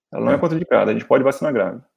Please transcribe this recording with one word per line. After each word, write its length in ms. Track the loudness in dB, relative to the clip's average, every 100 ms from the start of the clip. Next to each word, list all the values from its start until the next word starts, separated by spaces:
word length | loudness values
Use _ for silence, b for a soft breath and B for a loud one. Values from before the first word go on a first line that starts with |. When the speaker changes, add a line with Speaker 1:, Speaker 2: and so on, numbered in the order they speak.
| _
Speaker 1:
Ela 120 | -4
não 80 | 0
é 40 | 0
Speaker 2:
É. 20 |
Speaker 1:
contraindicada, 520 | 0 -2 0 2 2
a 40 |
gente 120 | 0 2
pode 180 | 2
vacinar 280 | 2 -2 -2
grávida. 320 | -2 -2 -6 -16